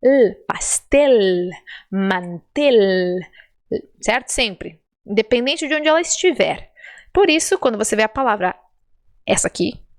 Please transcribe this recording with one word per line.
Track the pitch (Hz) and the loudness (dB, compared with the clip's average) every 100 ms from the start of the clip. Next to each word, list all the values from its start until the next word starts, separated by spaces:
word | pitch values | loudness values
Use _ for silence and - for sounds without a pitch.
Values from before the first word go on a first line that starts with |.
L, | 247 277 220 196 _ | 4 4 2 0 _
pastel, | - - - _ 277 285 247 190 180 180 175 _ - _ | -8 -4 -6 _ 2 4 4 4 0 -4 -10 _ -20 _
mantel, | 196 196 190 175 175 _ - 285 240 196 185 180 180 170 _ _ _ _ - - _ | -4 -2 -2 -4 -12 _ 0 2 4 4 2 -2 -4 -8 _ _ _ _ -10 -10 _
certo? | - 233 254 | -4 -4 -4
Sempre. | - 240 185 170 165 _ _ - | -4 -4 -4 -16 -18 _ _ -6
Independente | 208 214 247 247 311 311 | -2 0 0 0 -4 -2
de | 302 | -2
onde | 302 | 2
ela | 311 | 0
estiver. | 339 - 370 285 160 156 - _ - - - | 0 0 0 2 -2 -4 -10 _ -20 -20 -6
Por | - 202 | 0 2
isso, | 311 - 370 | 2 0 -2
quando | 262 220 | -2 -2
você | 214 214 | -4 0
vê | |
a | 214 | -2
palavra | 247 269 214 180 - _ _ _ _ _ _ - | -2 -2 0 -2 -6 _ _ _ _ _ _ -4
essa | 190 - | -2 -2
aqui | - 175 - - | -4 -6 -6 -20